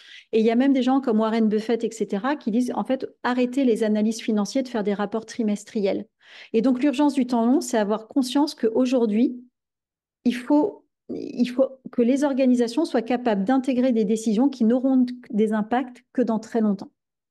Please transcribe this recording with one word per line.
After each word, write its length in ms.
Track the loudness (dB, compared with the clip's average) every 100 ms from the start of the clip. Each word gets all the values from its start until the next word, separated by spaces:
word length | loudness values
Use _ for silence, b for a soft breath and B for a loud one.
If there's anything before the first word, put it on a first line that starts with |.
| B B B
Et 80 | 2
il 60 | 4
y 40 |
a 60 | 4
même 160 | 4
des 100 | 2
gens 180 | 2 0
comme 200 | 2 0
Warren 280 | 0 2 2
Buffett, 360 | 0 -2 -2
et 60 | -2
cetera, 460 | -4 -4 -4 -2 -4
qui 140 | -2
disent, 220 | -2 -2
en 100 | -4
fait, « 220 | -4 -6 -6 _
Arrêtez 400 | -4 0 0 0
les 200 | 0 2
analyses 380 | 0 0 0 -2
financières 400 | -2 -2 -2 -4
de 60 | -4
faire 160 | -4
des 100 | -2
rapports 320 | -4 -4 -6 -8
trimestriels. » 800 | -6 -4 -4 -6 -2 -2 -2 -6 _ B B B
Et 80 | 0
donc, 200 | 0 2
l'urgence 300 | 0 2 0
du 140 | 0 -2
temps 180 | 0
long, 160 | 2 0
c'est 180 | 0 -2
avoir 300 | 0 -4 -2
conscience 460 | -2 0 0 0
qu'aujourd'hui, 800 | 0 -2 0 0 2 2 2 0 -2 -16 _ _ _ _ _ _ _
il 100 | -4
faut, 520 | -4 0 2 2 -4 _ _ -14
il 360 | -12 -10 -4 -2
faut 220 | 0 -2 -2 -8
que 100 | 0
les 240 | 2 2
organisations 600 | 0 2 4 4 2 0 0
soient 160 | -2
capables 420 | -2 -2 0 0
d'intégrer 480 | 2 0 2 0 2
des 120 | 2
décisions 440 | 2 0 0 2 2
qui 160 | 2
n'auront 400 | 2 2 2 2 2 -2 -6
des 220 | 0 0
impacts 520 | 0 -2 -2 -4 -12 _
que 80 | -2
dans 160 | -2 -2
très 240 | -4 -2
longtemps. 280 | 0 -2 -8 _ _ _ _